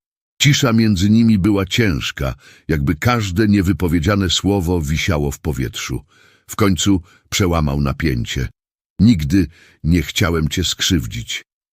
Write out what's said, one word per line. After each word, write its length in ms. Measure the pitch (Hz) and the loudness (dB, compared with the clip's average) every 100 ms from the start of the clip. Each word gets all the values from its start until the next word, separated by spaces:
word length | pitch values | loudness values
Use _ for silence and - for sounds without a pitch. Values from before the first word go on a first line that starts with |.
| _ _ _ - | _ _ _ -2
Cisza 300 | 143 143 131 | 2 2 2
między 380 | 113 113 95 101 | 2 2 2 4
nimi 280 | 110 113 107 | 4 4 4
była 280 | 92 101 95 | 2 0 0
ciężka, 680 | - 110 69 - - 67 64 - - - | 0 0 0 -4 -6 -6 -6 -14 -12 -4
jakby 260 | 78 69 | -2 0
każde 540 | 76 120 120 101 87 110 | 0 0 0 0 0 2
niewypowiedziane 800 | 101 90 82 87 85 78 101 92 | 4 2 0 0 0 2 0 0
słowo 500 | - 92 101 82 90 | 0 0 0 0 -2
wisiało 500 | 71 78 - 78 73 | -2 -2 -2 -2 -2
w 80 | 69 | -4
powietrzu. 640 | 82 64 62 - - 62 - _ _ _ - | -6 -6 -6 -8 -10 -10 -12 _ _ _ -14
W 60 | - | -2
końcu 460 | 104 92 101 95 - _ _ | 0 2 0 0 -2 _ _
przełamał 520 | - 95 82 76 71 | -2 0 0 0 0
napięcie. 680 | 71 67 80 62 57 - 62 - _ _ _ - | -2 -2 -2 -2 -4 -6 -8 -10 _ _ _ 2
"Nigdy 460 | 101 107 73 98 80 - _ _ | 4 4 2 0 0 -4 _ _
nie 180 | 76 85 | 0 0
chciałem 460 | 78 - 85 82 78 | 0 -2 0 0 -2
cię 160 | - | -4
skrzywdzić", 800 | 85 - - 87 64 98 - - - _ _ | -4 -4 -2 -2 -2 -8 -10 -12 -14 _ _